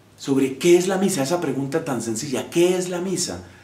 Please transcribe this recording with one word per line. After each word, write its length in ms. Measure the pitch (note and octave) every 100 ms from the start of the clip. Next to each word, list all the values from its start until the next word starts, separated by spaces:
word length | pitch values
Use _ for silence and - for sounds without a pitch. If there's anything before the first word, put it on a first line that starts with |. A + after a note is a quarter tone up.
| _ -
sobre 400 | - C3+ C3+ -
qué 200 | F3 F3
es 120 | F#3
la 80 | F#3+
misa, 260 | G3 C#3
esa 160 | C3+ F3
pregunta 460 | D3 B2+ C#3 D#3+ D#3
tan 160 | A#2+
sencilla, 480 | G#2+ A2 C#3+ B2+ B2
¿qué 280 | E3+ F3+ F#3
es 120 | F3+
la 100 | F3
misa? 460 | F#3+ F3+ - F2+ - -